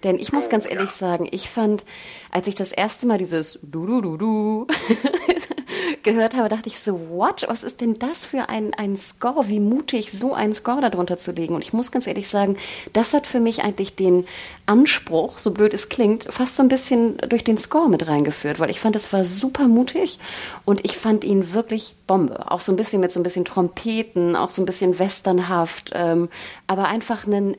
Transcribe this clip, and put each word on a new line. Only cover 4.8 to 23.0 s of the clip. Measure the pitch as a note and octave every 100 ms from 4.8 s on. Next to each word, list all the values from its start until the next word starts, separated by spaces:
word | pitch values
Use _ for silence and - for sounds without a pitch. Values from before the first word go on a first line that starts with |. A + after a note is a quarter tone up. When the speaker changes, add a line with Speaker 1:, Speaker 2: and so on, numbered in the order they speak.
| - A3
Speaker 1:
<laughs> | C#4 F4+ - F4 - - B3+ - F4+ D4 -
gehört | A3+ A3+ B3+
habe, | G#3+
dachte | A3 A3
ich | -
so, | - F3+ E3
"What? | E3+ B3 G4+ -
Was | A3+
ist | - -
denn | A#3 A3
das | B3 E4+
für | - C4+ -
ein, | A3 G#3+
ein | - G3+ G3
Score? | - - A#3+ D4 G#3+
Wie | G#3+
mutig, | G#3 B3+ D4+ B3 G#3+
so | F#3+ B3
einen | - G#3
Score | G#3+ - C4
darunter | B3 F#3+ F3+ F3
zu | -
legen?" | E3+ E3
Und | E3+ -
ich |
muss | A3+ B3
ganz | B3+ B3+
ehrlich | - G3+
sagen, | G3+ G3+ G3 - - -
das | G#3 A#3
hat | D4 C#4+
für | B3
mich | A#3 A3+
eigentlich | G#3 G3 F#3+ -
den | F#3 F3+ F3+ - - - -
Anspruch, | G#3+ D4 - - E3 F3 -
so | -
blöd | F#3 G#3
es | G#3+ -
klingt, | - G#3+ A3+ -
fast | - B3+ -
so |
ein | C4
bisschen | C4 C4 A#3+ A#3 - -
durch | A#3
den | - A3
Score | - D4+ E4
mit | E3 D#3+
reingeführt, | D3 D3 D3 D3 D#3
weil | D#3+
ich | -
fand, | A3 G#3+
es | -
war | G3 F#3
super | F#3 C4 C4 C4+
mutig | A3+ B3+ E4 F#4+ - - - - -
und | - G3 -
ich | -
fand | A3 G#3+ -
ihn | G3 F3
wirklich | G3 A3+ A3 - - -
Bombe. | F#3+ D3+ - -
Auch | F3+
so | -
ein | F#3
bisschen | G#3+ G3+